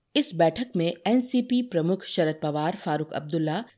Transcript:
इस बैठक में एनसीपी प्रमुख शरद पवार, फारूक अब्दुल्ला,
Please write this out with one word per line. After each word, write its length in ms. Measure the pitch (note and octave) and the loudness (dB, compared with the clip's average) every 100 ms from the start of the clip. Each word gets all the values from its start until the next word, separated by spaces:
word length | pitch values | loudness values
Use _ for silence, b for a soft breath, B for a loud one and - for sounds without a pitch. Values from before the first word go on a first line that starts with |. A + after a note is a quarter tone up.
| _ C#4 | _ -2
इस 180 | C#4+ | 0
बैठक 320 | E3 E3 D#3+ B3 F3+ | 4 2 2 -4 -2
में 180 | E3 - G3 | -2 -2 2
एनसीपी 560 | B3 B3 B3+ B3 B3 | 2 2 0 2 0
प्रमुख 420 | B3 E3+ D#3+ F#3+ | 0 0 0 0
शरद 360 | - - D#3+ D#3 | -2 0 0 0
पवार, 340 | D#3 D3 D3+ G3+ | -2 -2 -2 -4
फारूक 360 | - D3+ D#3 | -2 -2 -2
अब्दुल्ला, 520 | - D3+ E3 D#3 E3 B3 | -6 -4 -2 -2 -2 -6